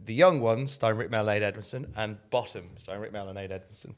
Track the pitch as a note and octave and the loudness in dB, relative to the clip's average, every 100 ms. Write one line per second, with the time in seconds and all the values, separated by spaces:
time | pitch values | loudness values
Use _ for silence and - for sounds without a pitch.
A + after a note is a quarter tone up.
0 | G#2 A2+ F3+ D#3 A#2 A2+ C3+ - A2+ A2 | -4 6 8 8 4 2 0 0 0 0
1 | - A2+ G#2+ G#2 G#2 G2+ G2+ C3 G#2+ G#2+ | 0 0 2 2 0 -4 -10 -10 -10 -6
2 | G#2+ G#2 - B2 A2+ G#2 F2+ - - G2 | -6 -6 -2 -2 -2 -10 -14 -16 -12 -10
3 | A2 G#2 G2 F#2+ G2 F#2 - G2+ - | -8 -8 -8 -8 -8 -10 -12 -20 -18